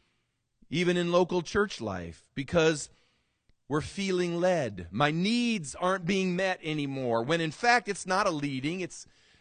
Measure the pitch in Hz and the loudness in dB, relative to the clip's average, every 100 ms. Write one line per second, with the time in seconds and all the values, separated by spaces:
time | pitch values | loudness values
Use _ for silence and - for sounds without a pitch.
0 | _ _ _ _ _ _ - 165 175 180 | _ _ _ _ _ _ -6 0 2 2
1 | 175 175 180 180 170 196 202 - 110 92 | 2 4 4 0 -2 0 -2 -2 -6 -6
2 | 85 - _ - 139 175 160 156 - - | -8 -12 _ -10 -2 4 4 4 -2 -16
3 | _ _ _ _ _ _ - 143 143 - | _ _ _ _ _ _ -4 -4 -4 -4
4 | 196 180 180 170 180 175 127 101 85 95 | -2 0 0 0 2 2 0 -4 -6 0
5 | 147 160 190 240 240 220 143 - 180 190 | 2 2 2 2 2 -2 -4 -4 -2 0
6 | 170 196 190 175 190 185 160 156 143 135 | 0 0 0 0 0 -2 -4 -4 -2 -2
7 | 127 113 120 170 165 - 240 240 202 196 | 0 0 2 0 0 0 2 4 2 -6
8 | 190 185 208 156 143 131 139 185 175 - | -2 0 2 0 -2 -4 -4 -4 -8 -10
9 | - _ _ _ | -20 _ _ _